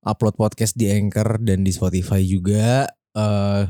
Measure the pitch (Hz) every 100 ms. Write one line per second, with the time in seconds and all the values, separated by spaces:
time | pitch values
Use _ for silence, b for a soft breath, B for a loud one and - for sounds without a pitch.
0 | - 107 110 - 107 - 110 - 104 101
1 | 101 107 107 110 113 95 95 87 92 90
2 | 90 98 95 95 92 104 113 127 139 -
3 | _ - 107 104 101 101 98